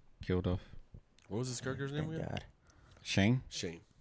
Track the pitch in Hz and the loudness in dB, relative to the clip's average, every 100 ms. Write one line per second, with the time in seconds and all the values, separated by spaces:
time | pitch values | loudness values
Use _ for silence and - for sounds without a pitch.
0 | - - - 90 90 90 - - - - | -16 -10 0 2 2 0 -2 -14 -14 -18
1 | - - - 104 127 120 131 135 139 147 | -20 -20 -6 -4 -2 -2 -4 -4 -4 -4
2 | 156 160 - - - - - - - - | -4 -4 -4 -6 -8 -16 -20 -20 -20 -16
3 | - - 101 127 - - 90 85 - - | 0 6 6 6 2 -6 -6 -6 -14 -20